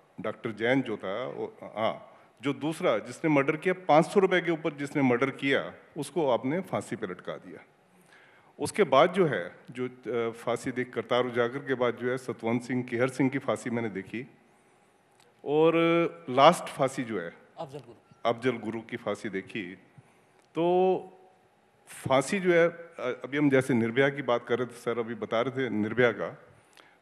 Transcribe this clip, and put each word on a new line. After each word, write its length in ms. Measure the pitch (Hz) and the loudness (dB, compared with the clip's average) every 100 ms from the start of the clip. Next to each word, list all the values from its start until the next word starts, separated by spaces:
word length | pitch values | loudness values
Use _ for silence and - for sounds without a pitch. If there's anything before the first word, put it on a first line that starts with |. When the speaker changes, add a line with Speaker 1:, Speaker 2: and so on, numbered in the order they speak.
| _ - | _ -10
Speaker 1:
डॉक्टर 300 | 107 107 117 | -8 -6 -8
जैन 320 | 104 113 135 | -2 2 2
जो 140 | 117 104 | 0 -6
था, 300 | 95 104 135 | -6 -8 -8
वो, 300 | - 110 - | -8 -10 -12
हाँ, 420 | 95 104 110 - - - _ _ | -12 -4 -2 -4 -10 -20 _ _
जो 100 | 139 | -6
दूसरा 460 | 127 147 160 175 110 | -4 -6 -2 0 0
जिसने 320 | 110 123 165 | -4 -4 0
मर्डर 260 | 143 135 156 | 2 2 0
किया, 180 | 185 180 - | -2 -2 4
पाँच 180 | 151 160 | 6 6
सौ 140 | 208 | 4
रुपये 200 | 185 180 | 4 2
के 100 | 165 | 0
ऊपर 220 | 160 160 | -2 -4
जिसने 300 | 147 143 151 | -6 -4 2
मर्डर 280 | 131 120 135 | 4 4 2
किया, 420 | 135 139 120 82 - - 165 | -2 0 0 -2 -10 -14 -10
उसको 340 | 139 175 143 | -6 -2 2
आपने 300 | 113 127 170 | 2 0 -4
फांसी 360 | 185 110 - 107 | -4 -6 -6 -8
पे 100 | 101 | -8
लटका 260 | - - | -8 -12
दिया। 320 | 73 92 82 - _ _ _ _ - - _ _ - | -12 -14 -20 -20 _ _ _ _ -20 -20 _ _ -10
उसके 260 | 147 - | -4 0
बाद 280 | 170 131 180 | 4 6 6
जो 140 | 180 165 | 4 0
है, 280 | 107 87 - - | 0 -6 -14 -14
जो, 180 | 120 127 | -10 -10
अ, 440 | 127 110 120 113 | -8 -6 -2 -2
फांसी 400 | 113 - 117 139 | -4 -4 -4 -4
देख, 220 | 123 127 | -4 -4
करतार 320 | 120 110 123 123 | -6 0 0 0
उजागर 320 | 120 120 139 | 0 0 -2
के 160 | 135 | -4
बाद 200 | 127 123 | 0 0
जो 160 | 113 123 | 0 -4
है, 80 | 131 | -4
सतवंत 440 | 123 113 113 123 | -6 -6 -2 -2
सिंह, 200 | - 127 | -2 -4
केहर 260 | 123 117 127 | -4 -2 0
सिंह 220 | 131 135 | 2 0
की 80 | 135 | 0
फांसी 320 | - 110 123 | -4 -4 -4
मैंने 180 | 117 113 | -4 -4
देखी। 420 | 95 95 110 135 - _ _ _ _ _ _ _ _ _ _ | -8 -10 -10 -12 -18 _ _ _ _ _ _ _ _ _ _
और 280 | - 147 160 165 165 170 165 - - | -2 2 4 4 4 2 0 -4 -2
लास्ट 340 | 127 147 175 | 8 8 8
फांसी 380 | - - 131 - | 2 -2 -2 -2
जो 180 | 120 104 | -6 -6
है, 160 | 85 - - - | -6 -12 -18 -14
Speaker 2:
अफजल 200 | 156 143 | -14 -14
गुरु। 520 | 120 110 _ _ 113 | -18 -20 _ _ -2
Speaker 1:
अफजल 280 | 120 127 117 | 0 -2 -2
गुरु 220 | 107 113 | -4 -8
की 160 | 113 117 | -8 -8
फांसी 320 | 107 101 113 | -6 -6 -6
देखी। 460 | 95 95 117 87 92 _ - - _ _ _ _ | -8 -8 -10 -10 -14 _ -20 -20 _ _ _ _
तो 100 | 156 170 180 185 180 - - - _ _ _ _ _ - | -2 2 4 4 2 -4 -18 -20 _ _ _ _ _ -20
फांसी 520 | - - 131 135 202 | -8 0 2 2 0
जो 120 | 180 | 4
है, 160 | 170 170 | 6 4
अ, 520 | 170 - - 123 123 | 0 -14 -8 -6 -6
अभी 140 | 127 143 | -4 0
हम 120 | 147 | 4
जैसे 240 | 131 127 | 4 4
निर्भया 340 | 120 113 120 139 | 2 2 2 2
की 140 | 143 | 0
बात 240 | 127 120 - | 0 0 0
कर 100 | 117 | -2
रहे 80 | 120 | -2
थे, 60 | |
सर 260 | - - 117 | -6 -4 -4
अभी 160 | 113 | -4
बता 260 | 117 104 113 | -8 -2 0
रहे 180 | 127 127 | 0 -2
थे 120 | 127 | -2
निर्भया 420 | 107 107 113 123 | -2 0 4 2
का, 260 | 104 82 143 - - _ - - _ | 2 -6 -10 -20 -20 _ -20 -20 _